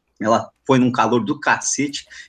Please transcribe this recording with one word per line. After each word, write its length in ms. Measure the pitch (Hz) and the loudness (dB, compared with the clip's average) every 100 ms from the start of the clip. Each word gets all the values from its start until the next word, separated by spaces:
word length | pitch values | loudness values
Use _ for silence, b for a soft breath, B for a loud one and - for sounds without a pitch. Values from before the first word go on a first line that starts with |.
| _ - | _ -6
Ela 300 | 107 113 - _ - | 0 0 0 _ 2
foi 140 | 131 | 4
num 120 | 127 | 4
calor 320 | 123 110 120 | 2 0 0
do 160 | 107 147 | -2 -2
cacete. 680 | - 110 - - 143 - B B | -2 -2 -2 -4 -4 -8 B B